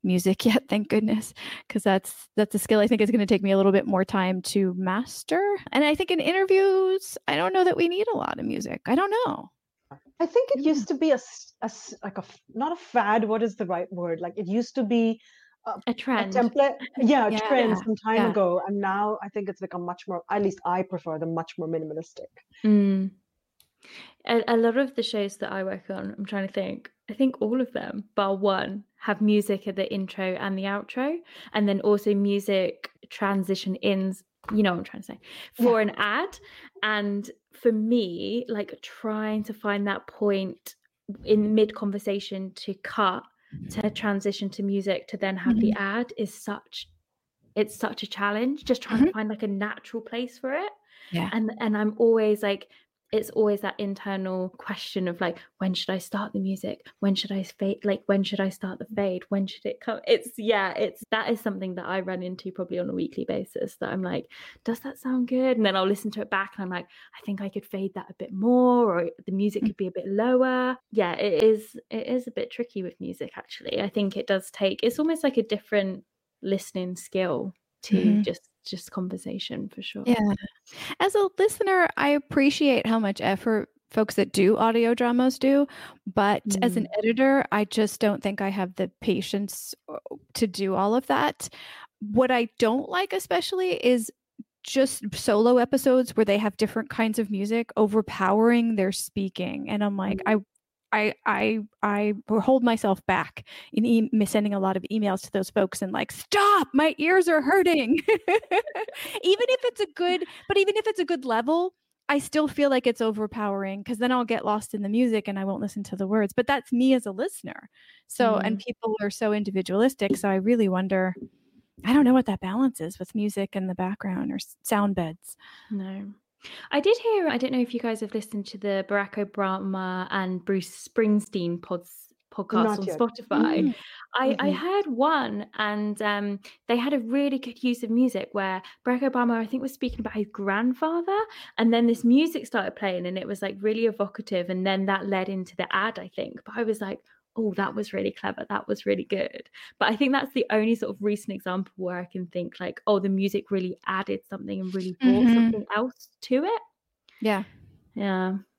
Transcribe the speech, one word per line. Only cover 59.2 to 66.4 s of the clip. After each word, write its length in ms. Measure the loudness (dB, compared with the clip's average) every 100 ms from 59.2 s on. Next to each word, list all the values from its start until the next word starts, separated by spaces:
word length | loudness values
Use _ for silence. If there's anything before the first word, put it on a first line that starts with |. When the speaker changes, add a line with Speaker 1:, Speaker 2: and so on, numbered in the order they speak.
| -4
Speaker 3:
When 180 | -2 -2
should 200 | -6 -10
it 140 | -8
come? 200 | -6 -8 0
It's, 220 | 0 0 -8
yeah, 340 | 0 2 2
it's, 280 | -2 -4 -4 -4
that 180 | -2 0
is 100 | -2
something 360 | -2 -4 -6 -8
that 100 | -4
I 140 | -4
run 240 | -4 -6
into 260 | -8 -8 -10
probably 280 | -8 -6 -4
on 100 | -4
a 40 |
weekly 300 | -4 -4 -6
basis, 520 | -4 -4 -6 -6 -8 -6
that 140 | -6
I'm 120 | -4
like, 240 | -4 -6 -8 -18 -20 -12
"Does 160 | -8 -6
that 180 | -8 -10
sound 300 | -4 -2 0
good?" 280 | 0 2 4
And 80 | 2
then 100 | 2
I'll 100 | 2
listen 240 | 0 -2
to 100 | -6
it 80 | -4
back 240 | -2